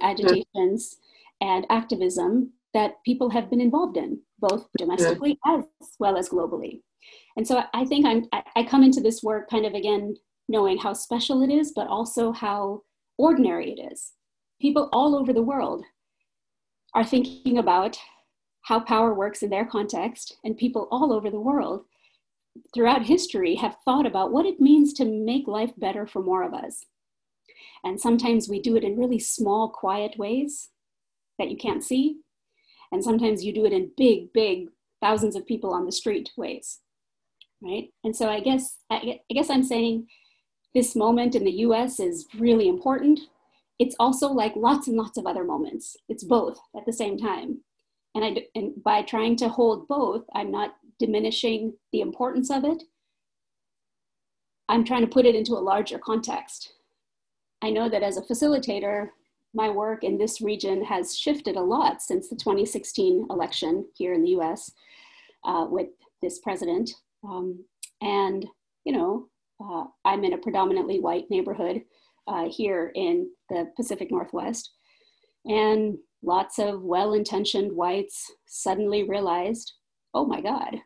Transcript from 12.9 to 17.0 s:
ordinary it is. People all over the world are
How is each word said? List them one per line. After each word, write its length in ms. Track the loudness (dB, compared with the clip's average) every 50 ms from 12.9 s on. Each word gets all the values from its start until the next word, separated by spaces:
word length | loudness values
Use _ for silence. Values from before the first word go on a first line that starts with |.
| _ _ _ _ _
ordinary 560 | 4 6 6 8 6 4 4 4 0 -4 -6 -8
it 200 | -10 -12 -14 -14
is. 200 | -14 -16 -18 _ _ _ _ _ _ _ _ _ -2
People 280 | 0 2 2 2 2 2 2
all 240 | 2 4 4 4
over 160 | 2 2 2 2
the 100 | 2 2
world 400 | 2 0 -2 -2 -2 -4 -6 -10 -14 _ _ _ _ _ _ _ _ _ _ _ _ _ _ _ _ _ _ _ _ 0
are 100 | 0